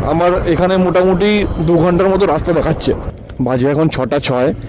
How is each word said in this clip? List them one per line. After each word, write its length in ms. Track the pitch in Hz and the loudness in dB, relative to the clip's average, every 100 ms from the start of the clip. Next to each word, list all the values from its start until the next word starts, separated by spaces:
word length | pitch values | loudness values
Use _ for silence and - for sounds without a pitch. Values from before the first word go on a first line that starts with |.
আমার 440 | 131 165 175 185 175 | 0 0 2 0 0
এখানে 280 | 160 180 190 | 0 2 2
মোটামুটি 720 | 180 170 185 180 202 208 190 175 160 | 2 2 2 2 2 0 -2 -2 0
দু 120 | 170 | 2
ঘন্টার 300 | 175 175 190 | 2 2 2
মতো 180 | 190 190 | 2 0
রাস্তা 260 | 151 175 | 0 0
দেখাচ্ছে। 420 | 160 143 156 - - - - - - | 0 0 -2 -2 -4 -6 -12 -12 -6
বাজে 300 | 123 127 135 | -2 0 0
এখন 180 | 147 160 | 2 0
ছটা 300 | - 123 143 | 0 -2 -2
ছয়। 360 | - 127 135 - | -2 0 0 -2